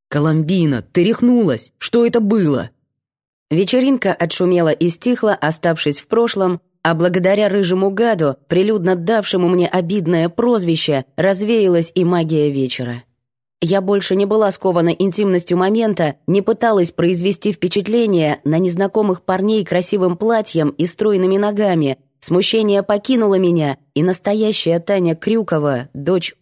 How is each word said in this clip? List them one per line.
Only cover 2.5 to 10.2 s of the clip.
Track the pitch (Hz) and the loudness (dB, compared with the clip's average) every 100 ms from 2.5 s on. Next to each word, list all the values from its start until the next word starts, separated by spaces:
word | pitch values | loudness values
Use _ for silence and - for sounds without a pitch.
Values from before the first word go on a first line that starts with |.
| 131 104 - _ _ _ _ _ _ _ | 0 -4 -12 _ _ _ _ _ _ _
Вечеринка | 160 196 247 262 262 202 | -2 2 2 2 0 0
отшумела | - 170 - 180 175 165 | -2 -4 -2 0 2 2
и | 147 170 | 0 -2
стихла, | 165 247 247 214 | -2 -2 0 0
оставшись | 196 147 160 175 160 - 143 | 0 -2 -2 -2 -2 -2 -4
в | - | -2
прошлом, | 226 233 208 190 175 - _ | 0 0 0 -2 -2 -8 _
а | 165 | -2
благодаря | 165 180 185 180 202 214 | 0 0 2 2 2 2
рыжему | 202 185 185 196 | 0 0 0 0
гаду, | 196 233 202 151 127 _ | 0 0 0 -2 -4 _
прилюдно | 170 208 214 175 185 | 0 2 0 0 -2
давшему | 170 226 202 190 180 | 0 -2 0 0 2
мне | 180 175 | 2 0
обидное | 185 170 208 160 175 | -2 -2 -2 0 0